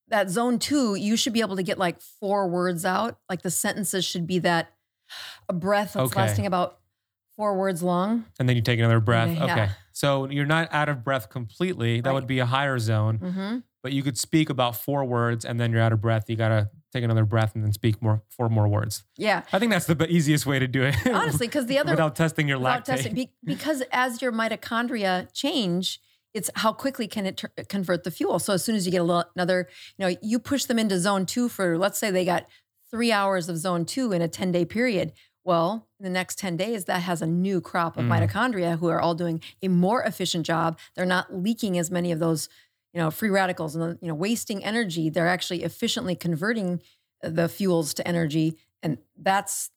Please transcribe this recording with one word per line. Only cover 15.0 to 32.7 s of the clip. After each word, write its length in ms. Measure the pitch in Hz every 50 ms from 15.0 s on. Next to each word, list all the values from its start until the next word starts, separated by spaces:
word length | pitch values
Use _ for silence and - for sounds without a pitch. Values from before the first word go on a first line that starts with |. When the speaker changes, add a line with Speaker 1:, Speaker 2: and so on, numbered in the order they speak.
| 139
Speaker 2:
words 400 | 123 120 120 117 117 117 117 -
and 140 | - 120 117
then 120 | 120 117
you're 100 | 113 113
out 120 | 113 113 113
of 80 | 107
breath. 280 | 101 113 113 110 107 -
You 60 | 117
gotta 340 | 110 113 110 113 110 104 104 - - _ _
take 120 | - 127 120
another 200 | 117 113 113 107
breath 300 | 101 120 113 110 107 -
and 80 | 113 107
then 80 | 104
speak 300 | 101 - - 117 107 -
more, 200 | - 110 107 107 - _
four 200 | - - 123 117
more 180 | 113 110 104 104
words. 360 | 101 104 107 110 104 - - _ _
Speaker 1:
Yeah. 280 | - 185 214 196 170 - - -
Speaker 2:
I 40 | 196
think 120 | 226 233
that's 140 | 214 175 -
the 100 | - 170
be-, 100 | 135 165 165
easiest 380 | 170 175 151 143 151 147 -
way 140 | 131 143 135
to 80 | 131 131
do 160 | 120 135 127
it. 120 | 139 135 -
<laughs> 40 | - 254
Speaker 1:
Honestly, 400 | 233 196 427 494 - - 254 233
'cause 180 | - 294 254
the 140 | 233 269 269
other 120 | 294 254
Speaker 2:
Without 240 | - - 160 151 -
testing 320 | - 165 160 160 - 151 143
your 100 | 139 131
Speaker 1:
without 220 | 127 127 - 247
Speaker 2:
lactate. 40 | -
Speaker 1:
testing, 280 | - 262 254 135 - 214
be-, 160 | 247 262 - - _ -
because 400 | - 269 247 - 285 320 262 247 -
as 300 | - 247 254 262 233 233
your 100 | 269 254 226
mitochondria 960 | 226 226 220 220 208 - - 240 226 240 240 254 226 202 190 185 180 - - -
change, 640 | - - 277 - 269 220 180 175 180 185 - - - _ _ _ _ _ _ _
it's 160 | 214 180 - -
how 160 | - - 220 214
quickly 340 | - - 277 269 - 233 190
can 180 | - 220 196
it 120 | 185 - -
tur-, 140 | - - - - 135 -
convert 340 | - 202 185 165 180 170 -
the 80 | 185
fuel. 260 | - - 294 403 - 175
So 140 | - - 202
as 100 | 175 -
soon 120 | - 220
as 100 | 214 175
you 60 | 185
get 100 | 175 185
a 20 | 170
little, 200 | 165 175 175 170 - _
another, 320 | - 180 175 185 180 180 180 - - - - - -
you 80 | 196 185
know, 80 | 180 -
you 180 | - 214 226 247
push 260 | - - 285 262 -
them 120 | - 247 226
into 220 | 220 214 196 180
zone 260 | 170 208 202 190 185
two 240 | 165 - 247 247 240
for, 280 | - - 196 175 165 165
let's 200 | 190 202 196 -
say 140 | - 220
they 140 | 185 185 180
got 220 | 180 175 170 - - _ _ _ _